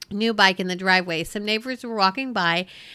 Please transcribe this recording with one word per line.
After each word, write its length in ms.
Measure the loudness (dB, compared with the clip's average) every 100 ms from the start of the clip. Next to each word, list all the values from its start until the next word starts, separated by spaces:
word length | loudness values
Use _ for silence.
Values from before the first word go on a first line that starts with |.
| -10
new 240 | -2 0
bike 240 | 4 4 4
in 80 | -4
the 100 | -2
driveway. 460 | 2 2 2 -4
Some 220 | -6 -6
neighbors 400 | -4 -4 -4 -10
were 100 | -8
walking 380 | 0 0 0 -4
by, 340 | -2 0 0 -4 -12 -20